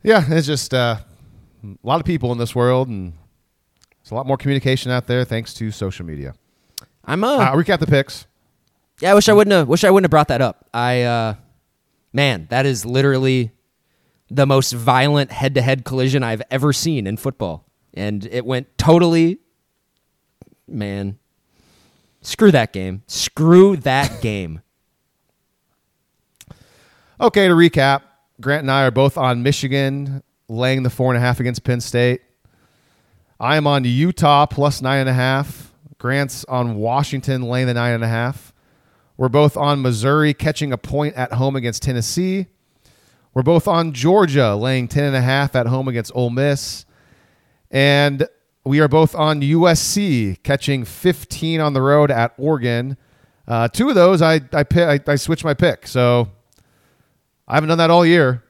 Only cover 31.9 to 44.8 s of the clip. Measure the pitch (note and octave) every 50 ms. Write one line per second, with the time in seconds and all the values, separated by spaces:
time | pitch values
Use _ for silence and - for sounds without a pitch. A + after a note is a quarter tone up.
31.9 | - A#2+ A#2+ B2 B2 B2+ _ _ _ _ _ _ _ _ _ _ _ _ _ _
32.9 | _ _ _ _ _ _ _ _ _ _ G#2+ B2 D3 D#3 D3 C#3+ C#3+ C#3 B2+ B2
33.9 | A#2+ C3 D#3 F3+ F#3 - E3+ D3 D3 C#3+ D3 C#3+ - - C#3+ D3 C#3 - C3 C3
34.9 | C3+ C#3 C3+ C3 B2+ B2+ B2+ C3 C3+ C3+ D3 - - - - - _ _ _ -
35.9 | - _ - B2 C3+ C#3 C#3+ C3 - - - - C3 B2+ B2 A#2+ A2 G#2 G#2+ A2+
36.9 | B2 C#3 C#3+ - C#3+ C3 - C#3 C3 B2+ B2 A#2 B2 B2+ C3 B2+ A#2+ A#2+ A#2+ A#2+
37.9 | A#2 A2+ A2+ A2+ A2+ A2+ A#2+ B2+ C#3 - - - _ _ _ _ _ _ _ _
38.9 | _ _ _ _ _ - C3 B2+ A2+ D3 D3+ D3 - - C#3+ C#3+ D3 C#3+ C3 B2+
39.9 | A#2+ G#2 A2 C3+ C#3+ D3+ D3+ D3+ C#3+ _ - D#3 D3+ - D3+ C#3+ B2+ A2+ - -
40.9 | C3 C#3+ D3 D3 D3 B2+ B2+ A#2+ A2 A#2 C3 C#3 C#3 C3+ A#2+ A#2+ G#2+ - - C#3
41.9 | B2+ A#2+ A2+ - - E3+ F3+ F#3 F#3+ G3 F#3 _ _ _ _ _ _ _ _ _
42.9 | _ _ _ _ _ _ _ _ _ B2+ B2+ C#3+ E3+ E3 - G#3 F3+ E3 E3 E3
43.9 | C#3 A#2+ B2 E3 F#3 G#3+ G3 D#3+ C3+ C#3+ B2+ A2 G2+ G#2 A2+ C3 C3 C3